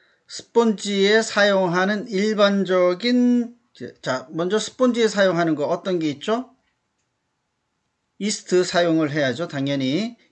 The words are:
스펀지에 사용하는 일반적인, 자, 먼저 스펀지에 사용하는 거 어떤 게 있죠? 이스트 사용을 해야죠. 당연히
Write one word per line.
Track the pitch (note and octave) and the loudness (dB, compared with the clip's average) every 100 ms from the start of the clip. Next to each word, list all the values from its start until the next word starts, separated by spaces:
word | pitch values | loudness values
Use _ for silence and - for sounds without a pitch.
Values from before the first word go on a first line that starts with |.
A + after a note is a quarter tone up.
| _ _ - | _ _ -20
스펀지에 | - - A#3 A#3 G3 G3 G3+ G3 A3 | -18 -4 2 2 0 -2 0 4 4
사용하는 | A3 G#3+ G3+ F#3+ F#3 F3 F#3+ G#3 A#3+ | 2 2 2 4 2 0 0 -2 -4
일반적인, | F#3+ G#3+ G#3 G3+ G3+ F3+ F#3 F3+ F3+ A#3 B3 B3 A#3+ A#3 - _ - A#2+ - | -2 0 2 2 2 2 2 2 0 0 2 2 2 -2 -10 _ -16 -16 -10
자, | - C3 - | -6 -6 -6
먼저 | D#3+ F3+ G#3+ | -6 -2 -2
스펀지에 | - - B3+ A#3 A3 | -4 0 0 2 0
사용하는 | G3 F#3+ E3+ E3 | 2 2 2 0
거 | D3+ C#3 | 0 -2
어떤 | F3+ G3+ F3+ | -2 -2 -2
게 | D#3 | -2
있죠? | C3+ - A3+ B3+ _ _ _ _ _ _ _ _ _ _ _ _ _ _ _ _ - | -4 -4 -4 -6 _ _ _ _ _ _ _ _ _ _ _ _ _ _ _ _ -8
이스트 | G3+ G#3+ - F3+ | -6 -6 -2 0
사용을 | F3+ F3+ F3 D#3+ D3+ | 2 0 2 2 0
해야죠. | D3+ C3+ B2 E3 | 0 -2 -2 -6
당연히 | C#3 C#3 C#3+ C3 D#3 A3+ - _ | -6 -4 -2 -2 -2 -4 -10 _